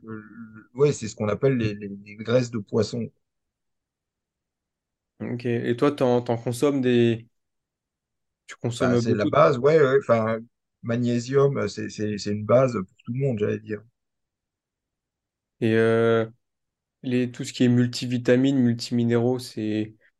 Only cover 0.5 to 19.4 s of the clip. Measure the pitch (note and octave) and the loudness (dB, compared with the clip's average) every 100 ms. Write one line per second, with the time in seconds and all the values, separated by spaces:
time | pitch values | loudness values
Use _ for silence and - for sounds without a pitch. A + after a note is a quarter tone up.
0.5 | G#2+ - B2 D3 - A2 - G#2+ G2+ C#3 | -20 -12 0 0 0 -6 -4 -4 0 0
1.5 | B2+ G#2+ G#2 G2+ G2+ G#2 G#2 A2 B2+ A#2+ | 0 -2 -4 -10 -12 -16 -12 0 0 0
2.5 | A#2 G2+ A#2 G2+ A#2+ A2 _ _ _ _ | -6 -4 -2 -2 -4 -10 _ _ _ _
3.5 | _ _ _ _ _ _ _ _ _ _ | _ _ _ _ _ _ _ _ _ _
4.5 | _ _ _ _ _ _ - - A#2+ A#2+ | _ _ _ _ _ _ -12 -8 -6 -4
5.5 | A#2 B2 A#2+ C#3+ C#3+ B2 B2 B2 A#2 B2+ | -2 -2 0 0 2 2 0 0 -4 -4
6.5 | A#2+ D3 C#3 B2+ A#2+ A#2 A2+ - _ _ | -2 0 0 2 4 2 0 -8 _ _
7.5 | _ _ _ _ _ _ _ _ _ - | _ _ _ _ _ _ _ _ _ -20
8.5 | - A#2+ A#2 B2 A#2+ A2+ G#2 G#2 C#3+ D#3 | -10 -8 -2 0 0 2 0 2 4 4
9.5 | B2 C#3+ D#3+ C3+ C3+ - A2+ A2 A2+ A#2 | 4 4 4 4 2 2 0 0 -4 -8
10.5 | _ _ _ A#2 A#2+ A#2+ A#2+ A#2+ C#3 C#3 | _ _ _ -4 -2 0 -2 0 2 2
11.5 | B2 G#2 - G#2 G#2 G#2+ G2+ G#2 G#2 G#2+ | 0 -4 -6 -10 -6 -6 -4 -6 -4 2
12.5 | B2 C3 A2 F#2 _ - B2+ C#3 G#2+ G#2+ | 4 4 0 -8 _ -10 -4 -2 -2 -2
13.5 | G#2+ G#2+ G#2+ A2 _ _ _ _ _ _ | -4 -6 -12 -12 _ _ _ _ _ _
14.5 | _ _ _ _ _ _ _ _ _ _ | _ _ _ _ _ _ _ _ _ _
15.5 | - A2+ A2+ A2+ A2+ A#2 A2+ A2+ - _ | -4 0 4 4 4 4 2 0 -8 _
16.5 | _ _ _ _ _ C3 B2 B2 B2 C3 | _ _ _ _ _ -4 -2 -2 -6 -8
17.5 | - B2 B2 B2 B2 B2 B2 B2 B2 C3+ | 2 4 4 2 -2 -4 -2 2 4 4
18.5 | C#3 B2 A#2 - A#2+ A#2 A#2 A#2+ B2+ | 4 2 0 -2 0 2 2 2 -2